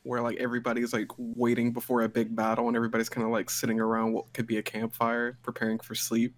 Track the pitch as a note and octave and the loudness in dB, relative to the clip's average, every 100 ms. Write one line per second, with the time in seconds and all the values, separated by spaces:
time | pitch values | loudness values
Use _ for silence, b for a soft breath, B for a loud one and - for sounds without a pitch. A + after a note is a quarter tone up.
0 | C3 A#2+ A#2 - B2 A#2+ B2 A#2 A#2+ A#2 | -4 -2 -2 -2 -2 0 0 0 0 -2
1 | G#2+ - A#2 A#2+ A#2+ A#2+ A#2+ A#2+ - B2 | -4 -6 -8 2 4 4 2 0 0 2
2 | A2+ A#2 A2 A2+ A2 A2+ A#2+ A#2 A#2 A#2 | 2 2 0 0 2 2 2 2 2 2
3 | A2+ - A2 A2+ - - A#2 A2+ A2+ A2+ | 0 0 0 0 -2 -2 0 2 2 2
4 | A2+ A2+ - - A#2 A2 - G#2+ A2+ - | 2 0 -4 -6 -2 -2 -2 -4 -6 0
5 | A#2 A#2 A#2+ B2+ - - A2 A2+ - A2+ | 0 0 -2 -6 -10 -4 -2 -2 -4 -6
6 | - A#2 A#2+ | -2 2 0